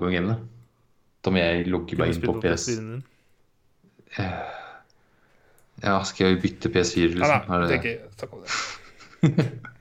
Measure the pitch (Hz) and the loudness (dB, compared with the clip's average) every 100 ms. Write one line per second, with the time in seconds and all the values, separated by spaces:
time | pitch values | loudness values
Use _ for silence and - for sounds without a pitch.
0 | 87 90 92 113 - - - _ _ _ | 0 0 0 -2 -6 -20 -20 _ _ _
1 | _ _ - 95 85 87 87 90 85 82 | _ _ 0 4 4 2 0 -2 -2 0
2 | 82 82 82 110 - 127 - 113 110 120 | 0 0 -2 0 0 0 -2 -6 -6 -12
3 | - _ _ _ _ _ _ _ _ _ | -14 _ _ _ _ _ _ _ _ _
4 | _ - 95 87 - - - - _ _ | _ -6 -6 -6 -10 -12 -16 -20 _ _
5 | _ _ _ _ _ _ _ - 107 98 | _ _ _ _ _ _ _ -4 0 0
6 | 95 - 95 90 92 - - 92 85 - | 0 2 4 4 2 -2 0 2 2 4
7 | 82 87 147 139 - 87 87 131 117 117 | 4 4 2 2 2 0 2 0 -2 -6
8 | - - - - 92 - - - - - | -12 -14 -14 -12 -8 -6 -6 -12 -20 -20
9 | - - 156 170 131 - - - | -20 0 2 2 0 -6 -16 -20